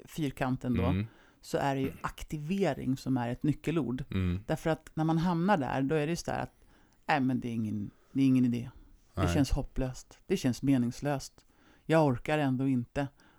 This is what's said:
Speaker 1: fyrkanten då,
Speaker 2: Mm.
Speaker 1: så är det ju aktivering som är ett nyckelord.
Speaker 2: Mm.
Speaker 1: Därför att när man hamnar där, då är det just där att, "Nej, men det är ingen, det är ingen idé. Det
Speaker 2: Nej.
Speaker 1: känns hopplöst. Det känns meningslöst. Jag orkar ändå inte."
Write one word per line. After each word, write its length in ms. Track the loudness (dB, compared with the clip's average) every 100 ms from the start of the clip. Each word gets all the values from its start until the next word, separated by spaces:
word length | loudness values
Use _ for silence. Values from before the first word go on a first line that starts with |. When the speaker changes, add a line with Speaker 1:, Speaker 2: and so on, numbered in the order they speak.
| -12
Speaker 1:
fyrkanten 680 | -4 -2 -2 -2 -2 0
då, 100 | 2
Speaker 2:
Mm. 220 | 2 0 -2 -10 -20 _
Speaker 1:
så 160 | -4 -2
är 180 | 0 0
det 60 |
ju 100 | -4 -4
aktivering 960 | -10 -8 -10 -8 -4 0 0 0 -2 -4
som 200 | -2 -2
är 120 | -2
ett 140 | -2
nyckelord. 600 | 0 0 0 0 0 -4 -2
Speaker 2:
Mm. 280 | 0 0 0 -2
Speaker 1:
Därför 220 | -2 0
att 200 | -2 -4
när 100 | -2
man 140 | 0 2
hamnar 400 | 2 2 2 2
där, 240 | 0 -2
då 140 | 0 0
är 100 | 0
det 40 |
just 140 | -4 -4
där 140 | -6
att, 140 | -6 _ -20 -20 _ _ -2
"Nej, 120 | 0
men 180 | 2 -2
det 80 | -4
är 60 |
ingen, 380 | -4 -4 -4 -8 -12 _
det 100 | 2
är 40 | 4
ingen 200 | 6 4
idé. 240 | 0 -6 -14 -20 -20 _
Det 100 | -2
Speaker 2:
Nej. 100 | 2
Speaker 1:
känns 180 | 4 2
hopplöst. 680 | 0 -2 -4 -4 -6 -16 -12 -4
Det 100 | -2
känns 240 | 0 0
meningslöst. 840 | 2 2 2 -2 -4 -4 -6 _ _ _ _ -10 2
Jag 200 | 4 4
orkar 320 | 2 0 0
ändå 300 | 2 2 2
inte." 400 | 0 -2 -4 -6 -8 -20